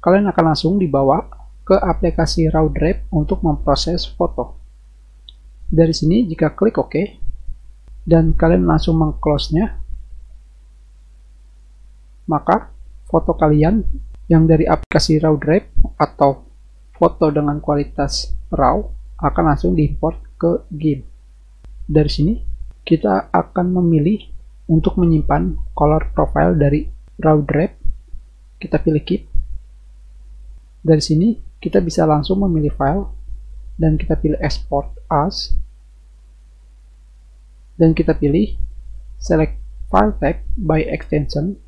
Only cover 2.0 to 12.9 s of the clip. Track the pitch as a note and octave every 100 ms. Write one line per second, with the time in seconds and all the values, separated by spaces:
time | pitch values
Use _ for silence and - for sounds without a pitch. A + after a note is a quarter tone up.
2 | F3 - D#3+ - D#3+ D#3+ D#3 C#3 D3+ G3
3 | - D#3+ D3+ F#3+ E3 D3 - C#3 - E3+
4 | - - E3+ - A#2+ - - - - -
5 | - - - - - - - D#3 E3 D#3+
6 | D#3 G#3 G#3+ D#3+ D3+ - G#3 - B2+ D3+
7 | G3 - - - - - - - - -
8 | - E3 D#3+ D#3 E3 F3+ F3 D#3+ - D#3+
9 | D#3 - D3+ D3 - D#3+ G#3+ - - -
10 | - - - - - - - - - -
11 | - - - - - - - - - -
12 | - - - D3+ - F#3 - - -